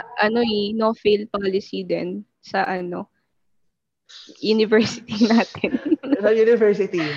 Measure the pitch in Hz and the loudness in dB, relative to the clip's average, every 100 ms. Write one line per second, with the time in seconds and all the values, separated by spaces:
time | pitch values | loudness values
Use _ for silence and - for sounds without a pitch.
0 | - - 208 233 233 208 202 220 220 226 | 0 -2 0 2 0 0 -2 0 0 0
1 | 208 208 214 208 196 190 - 190 180 170 | 2 2 0 -4 -2 -2 -4 -10 -6 -6
2 | 175 196 - _ - 196 190 185 175 180 | -6 -10 -14 _ -6 -4 -2 -4 -8 -10
3 | 196 _ _ _ _ _ _ _ _ _ | -12 _ _ _ _ _ _ _ _ _
4 | _ - - - 202 220 214 220 220 - | _ -20 -20 -8 -2 0 4 2 2 -4
5 | - 208 220 233 - - 190 262 - 320 | -8 0 2 4 2 -4 -4 -4 -2 -2
6 | - 277 208 220 220 233 214 208 190 180 | -2 0 2 4 4 4 4 2 0 -2
7 | 151 | -4